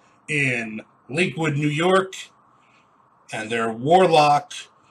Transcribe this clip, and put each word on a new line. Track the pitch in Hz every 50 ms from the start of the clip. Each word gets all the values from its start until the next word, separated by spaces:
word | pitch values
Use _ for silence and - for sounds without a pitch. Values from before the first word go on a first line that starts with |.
| _ _ _ _ _ -
in | 151 147 143 131 123 120 113 110 107 110 - _ _ _ _ -
Lakewood, | 123 160 185 185 - 160 160 156 143 143
New | 151 151
York, | 147 151 165 180 190 190 190 190 - - - - _ _ _ _ _ _ _ _ _ _ _ _ _ _ _ _ _ _ _ -
and | - 113 110 107
their | 117 117 113 113
Warlock | 110 113 123 143 170 185 185 170 165 156 147 147 147 143 - - - - - - _ _ _ _